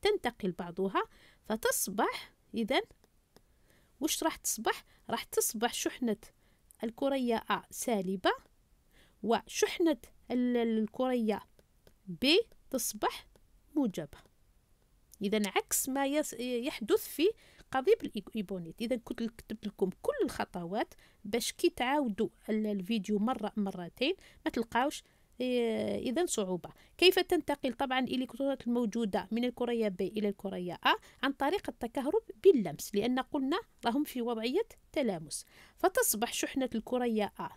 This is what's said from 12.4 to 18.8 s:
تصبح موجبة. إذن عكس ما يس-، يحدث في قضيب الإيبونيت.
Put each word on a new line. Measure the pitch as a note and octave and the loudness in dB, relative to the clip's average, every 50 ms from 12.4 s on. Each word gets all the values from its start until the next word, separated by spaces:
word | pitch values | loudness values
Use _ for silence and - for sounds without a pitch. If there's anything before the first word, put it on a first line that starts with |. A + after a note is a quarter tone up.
| A4+ - - - - - | 4 2 -8 -20 -12 -6
تصبح | - B3+ - - - G#3+ - A4+ - - - - _ - - _ _ - _ _ - | -4 -4 -2 -4 -4 -2 -2 -2 -2 -4 -14 -18 _ -20 -20 _ _ -20 _ _ 0
موجبة. | D4 C#4 A3+ F3 - D#3 - - - - - _ _ _ _ _ _ _ _ _ _ _ _ _ _ _ _ - _ | 0 0 0 0 -4 -8 -8 -12 -20 -20 -20 _ _ _ _ _ _ _ _ _ _ _ _ _ _ _ _ -12 _
إذن | G3 G3+ G3+ G#3+ G#3 | -2 0 0 0 0
عكس | G3 - F#4 - - - - - C4+ | 0 -2 -2 -2 0 -2 -2 0 0
ما | C4 C#4 C#4 | 0 0 0
يس-، | C4+ C#4 D4+ D4 - - - | 2 2 2 0 0 -4 -6
يحدث | A#3+ B3+ B3 A#3+ A#3 D4 - - A3 G#3 - A4 - | -4 -4 -2 -2 -2 -4 -6 -6 0 2 2 2 2
في | - - - D4+ G#4 A4+ - - - - - - _ | -4 -2 2 2 2 2 0 -14 -20 -20 -20 -20 _
قضيب | - C4 C4 F4+ A4+ - - | -4 0 4 4 4 4 2
الإيبونيت. | - - G#3+ F#3 - - A3 G3 F3+ G3 F#3 E3+ D#3+ D#3+ - | -8 -8 -8 -10 -6 -6 -6 -6 -6 -6 -8 -8 -10 -8 -6